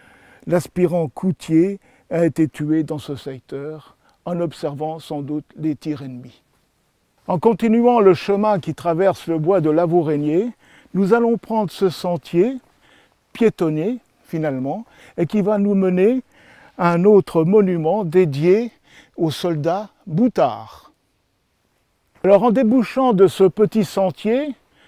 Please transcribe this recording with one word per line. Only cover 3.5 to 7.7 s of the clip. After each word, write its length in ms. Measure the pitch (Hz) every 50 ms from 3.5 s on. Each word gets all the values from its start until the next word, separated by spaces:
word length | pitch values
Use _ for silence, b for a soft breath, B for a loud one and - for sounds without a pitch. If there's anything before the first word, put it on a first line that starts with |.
| 131 139 143 156 156 151 - - _ _ _ _ _ _ _
en 140 | 170 180 170
observant 580 | 175 156 - - 160 147 143 135 151 156 160
sans 240 | 160 - - 156 147
doute 240 | 139 131 147 151 - _ _
les 200 | 156 151 160 143
tirs 260 | - - 156 147 117
ennemis. 400 | 139 131 127 123 131 - - _ _ _ _ _ _ _ _ _ _ _ _ _ _ _ _ _ _
En 100 | - 180
continuant 600 | 156 - 226 214 - 226 220